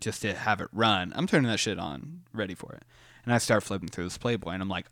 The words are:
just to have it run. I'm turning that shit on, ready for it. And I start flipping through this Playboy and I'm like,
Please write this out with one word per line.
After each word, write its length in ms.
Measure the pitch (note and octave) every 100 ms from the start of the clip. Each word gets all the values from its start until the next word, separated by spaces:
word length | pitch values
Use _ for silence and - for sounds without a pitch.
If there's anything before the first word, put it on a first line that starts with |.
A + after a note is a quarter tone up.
just 200 | A2 -
to 120 | G#2+
have 260 | F#2 - G2+
it 80 | -
run. 400 | G2 A2+ G2 F2+ -
I'm 100 | -
turning 220 | F3 B2
that 100 | G#2+
shit 180 | - F2+
on, 440 | F2 C#2 - F3 -
ready 200 | A2+ G2
for 180 | F2+ -
it. 120 | - - - - -
And 80 | -
I 40 | A#2+
start 240 | - A2
flipping 260 | - G2 -
through 160 | -
this 140 | F2 -
Playboy 320 | A#2 A2+ E2+
and 100 | F#2
I'm 60 | F#2+
like, 160 | F2+ -